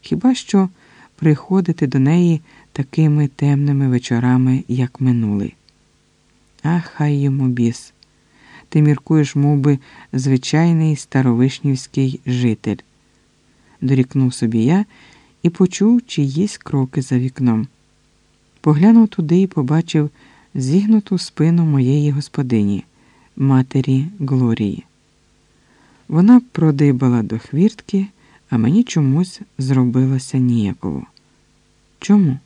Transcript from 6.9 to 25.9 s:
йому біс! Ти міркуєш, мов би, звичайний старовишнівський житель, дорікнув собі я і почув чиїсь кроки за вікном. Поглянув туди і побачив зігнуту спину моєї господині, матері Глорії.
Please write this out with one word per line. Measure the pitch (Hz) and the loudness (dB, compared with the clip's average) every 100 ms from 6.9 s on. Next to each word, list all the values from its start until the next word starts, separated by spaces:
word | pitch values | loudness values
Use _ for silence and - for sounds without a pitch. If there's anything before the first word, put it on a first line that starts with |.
| - 147 143 | -4 -2 0
йому | 139 135 131 | 0 0 -2
біс! | 123 117 117 - _ _ _ _ _ _ - _ | 0 -2 -2 -16 _ _ _ _ _ _ -20 _
Ти | 156 | 0
міркуєш, | 151 143 - 160 143 143 | 2 0 0 0 0 0
мов | 143 143 | 0 2
би, | 139 139 - - - | 0 0 -4 -20 -8
звичайний | 131 131 131 - 156 170 165 160 147 | -6 0 -2 0 0 2 2 0 -2
старовишнівський | - 131 127 117 131 - 143 131 - - 131 127 - | -4 0 0 2 0 0 -4 -4 -4 -4 -4 -4 -6
житель, | 123 123 107 - 101 _ _ _ _ _ _ _ _ _ _ | -2 -2 -2 -6 -8 _ _ _ _ _ _ _ _ _ _
дорікнув | 127 135 127 139 127 | -2 0 0 0 -2
собі | - 117 113 | -2 -2 0
я | 117 185 208 - - _ _ _ | 2 0 -2 -12 -20 _ _ _
і | 175 | -6
почув | 170 180 - 208 240 - | 0 -2 2 2 2 -2
чиїсь | - 139 143 202 - | -4 -4 -2 -4 -6
кроки | - 143 131 143 | -6 -4 -2 -4
за | 131 127 | -4 -4
вікном. | 131 - 123 110 107 _ _ _ _ _ _ _ _ _ | -4 -2 -2 -2 -4 _ _ _ _ _ _ _ _ _
Поглянув | 156 151 196 226 220 | -2 2 6 6 4
туди | - 151 175 | -2 0 0
і | 190 | 0
побачив | 160 127 156 165 156 147 _ _ _ _ - | -2 0 -2 0 -2 -2 _ _ _ _ -6
зігнуту | 131 180 208 220 208 185 | 0 0 2 0 0 -6
спину | - - 160 170 165 | -6 -2 0 2 2
моєї | 139 127 147 147 | 2 2 0 0
господині, | 143 - - 127 113 101 101 - _ _ _ _ - | -2 -6 -8 -2 0 0 -4 -10 _ _ _ _ -4
матері | 135 131 131 135 131 131 156 202 | 2 2 2 -2 0 -2 -2 -8
Глорії. | 135 135 123 113 104 - _ _ _ _ _ _ _ _ _ _ _ | -4 0 0 0 -4 -6 _ _ _ _ _ _ _ _ _ _ _